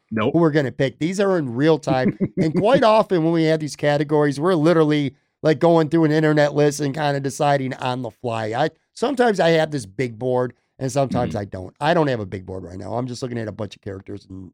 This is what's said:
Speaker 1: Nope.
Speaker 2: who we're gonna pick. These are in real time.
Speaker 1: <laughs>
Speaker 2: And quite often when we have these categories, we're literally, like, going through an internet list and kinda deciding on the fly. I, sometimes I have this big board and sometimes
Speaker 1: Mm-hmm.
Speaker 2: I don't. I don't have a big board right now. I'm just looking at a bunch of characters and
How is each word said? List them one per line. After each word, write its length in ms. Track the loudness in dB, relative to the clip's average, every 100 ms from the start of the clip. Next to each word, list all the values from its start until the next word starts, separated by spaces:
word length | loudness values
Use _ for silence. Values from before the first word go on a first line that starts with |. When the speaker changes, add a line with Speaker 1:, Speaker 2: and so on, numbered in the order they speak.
| _
Speaker 1:
Nope. 220 | -2 0
Speaker 2:
who 40 | 2
we're 100 | 4
gonna 180 | 2 0
pick. 260 | -2 -4 -2
These 200 | -4 0
are 160 | 0 0
in 160 | -2
real 240 | 0 2 2
time. 380 | 0 0 0 -2 -4
Speaker 1:
<laughs> 80 | -2
Speaker 2:
And 160 | 0
quite 280 | 2 2 4
often 400 | 6 4 2 0
when 80 | 2
we 120 | 2
have 140 | 2 0
these 140 | -4 -2
categories, 640 | 0 0 2 2 2 0
we're 160 | 0
literally, 600 | 2 4 4 4 2 -2 -6 _ _
like, 160 | 0 2
going 300 | 4 4 4
through 160 | 2
an 80 | 2
internet 420 | 4 4 4 2
list 260 | 2 2 0
and 140 | -4
kinda 240 | -2 -2 -2
deciding 540 | -4 -2 0 0 -2
on 280 | -6 -6 -6
the 80 | -8
fly. 420 | -10 -6 -6 -4 -4
I, 140 | -4 -6 _
sometimes 460 | -6 -4 0 0 2
I 100 | 2
have 200 | 2 0
this 140 | -4 -8
big 320 | -6 -6 -4
board 360 | -2 -2 -2 -8 _ -8
and 140 | -4
sometimes 380 | -2 0 -2 -2
Speaker 1:
Mm-hmm. 40 | -4
Speaker 2:
I 40 | -8
don't. 300 | -10 -14 -6
I 140 | 0
don't 120 | 0 0
have 120 | -2
a 60 | -6
big 180 | -10 -10
board 160 | -12
right 160 | -12 -12
now. 160 | -8
I'm 120 | -6 -6
just 160 | -8
looking 160 | -8 -8
at 100 | -8
a 40 |
bunch 220 | -8 -12
of 80 | -12
characters 440 | -14 -12 -14 -16 -14
and 240 | -16 -18